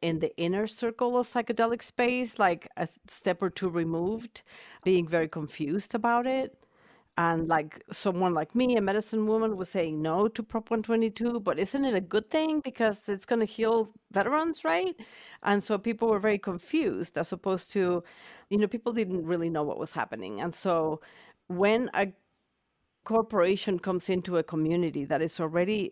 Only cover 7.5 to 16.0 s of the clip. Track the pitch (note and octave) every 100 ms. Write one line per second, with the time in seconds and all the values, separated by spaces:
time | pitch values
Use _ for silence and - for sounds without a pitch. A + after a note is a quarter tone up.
7.5 | D#3+ D3+ - - - G3+ F3 F#3 E3 D#3+
8.5 | A#3+ B3+ A#3 G3 G#3 G#3+ A3 G#3+ A3 A3
9.5 | F#3+ F3 F#3+ E3 D#3 D#3+ F3 A3 - G#3+
10.5 | A3+ - A#3 G#3+ A3+ A3+ A3 A#3+ A#3+ G3+
11.5 | - G3 C#4 C4+ F#3+ F3+ G#3+ - D#4 D#4+
12.5 | D#4 C4 - A3 G#3 - G3 - A#3 G#3+
13.5 | - A3 A3+ G#3+ - _ G3 G#3+ D4+ E4
14.5 | D#4 D#4+ E4+ F#4 - - - - - -
15.5 | G3+ G3 G3+ A3+ A3